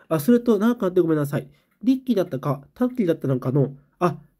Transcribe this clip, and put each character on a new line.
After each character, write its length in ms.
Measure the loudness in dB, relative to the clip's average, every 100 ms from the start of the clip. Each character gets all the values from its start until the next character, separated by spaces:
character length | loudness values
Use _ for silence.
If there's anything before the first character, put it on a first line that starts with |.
| -4
あ、 100 | -2
そ 120 | 2
れ 80 | 2
と、 200 | 4 2
な 140 | 2
ん 40 | 0
か 100 | 0
あ 20 |
っ 40 |
て 80 | 2
ご 60 | 2
め 80 | 2
ん 20 |
な 80 | 0
さ 140 | -4
い。 80 | -8 _ _ -6
リ 140 | -2 -2
ッ 60 |
キ 100 | 0
ー 20 | -2
だ 80 |
っ 60 | -2
た 100 | -4
か、 240 | -4 -6 -8
タ 120 | -4 -4
ッ 100 | 0
キ 80 |
ー 40 | -2
だ 60 |
っ 40 | 0
た 100 | -2
の 120 | -2
か 120 | 0
の、 240 | 0 0 -4 _ -4
あ、 180 | -2 -4 -16